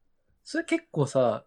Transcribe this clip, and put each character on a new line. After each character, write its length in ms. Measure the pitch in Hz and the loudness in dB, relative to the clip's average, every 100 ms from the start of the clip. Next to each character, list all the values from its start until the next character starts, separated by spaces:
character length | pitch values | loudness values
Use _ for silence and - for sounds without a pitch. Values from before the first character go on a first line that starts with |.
| _ _ _ _ | _ _ _ _
そ 160 | - 320 | -8 -6
れ 60 | |
結 220 | 330 330 - | -2 -4 -2
構 160 | 156 135 | -2 0
さ、 380 | 135 120 107 | 2 2 0